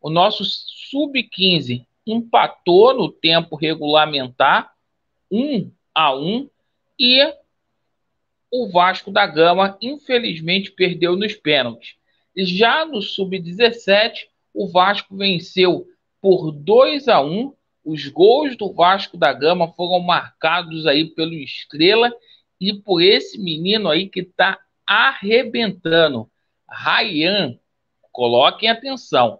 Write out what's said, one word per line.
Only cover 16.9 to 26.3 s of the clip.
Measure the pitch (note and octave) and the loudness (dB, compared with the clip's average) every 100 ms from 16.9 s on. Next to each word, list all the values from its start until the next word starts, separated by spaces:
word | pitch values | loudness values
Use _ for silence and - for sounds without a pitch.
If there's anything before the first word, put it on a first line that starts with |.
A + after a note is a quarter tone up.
| D4 B3 | 2 2
a | F#3 | 2
um. | C#3+ F3+ C#4 _ _ _ | 2 -4 -8 _ _ _
Os | D#3 D3+ C#3 | -10 -10 -10
gols | C#3 G3 B3+ D4+ A#3+ | 4 4 4 0 -6
do | G3 | -10
Vasco | - E3+ G3 - F3 | 2 2 2 -2 0
da | D#3+ | 0
Gama | B2 D3 F3+ E3 | 2 0 0 -2
foram | - F3 F3+ | -4 -2 -2
marcados | F3 E3 C3 _ D#3+ E3+ E3+ D#3+ D#3 | 0 -2 -2 _ -2 -2 -4 -4 0
aí | C#3+ D#3+ | 0 -2
pelo | - E3 | -4 -8
Estrela | E3 C3 - - C#3+ E3 A3 A#3+ A#3+ _ _ _ _ | -8 -14 -16 -16 0 2 4 0 -2 _ _ _ _
e | F#3+ | -6
por | G#3 - F3 | -6 -4 2
esse | F3+ A#3+ - A#3+ | 4 4 0 -10
menino | F#3 D#3 F3 A3 F#3+ | -8 -6 -2 -2 0
aí | D#3 F#3+ | -2 -2
que | - | -8
tá | F3+ - F#3 F#3+ _ _ - | -12 -2 -2 -2 _ _ -2
arrebentando, | G3+ C4 - G3 A3+ C4+ A#3+ A3+ F3+ E3 E3 D#3 B2 A2 | 2 2 -2 0 0 0 -4 -4 -6 0 2 2 0 -10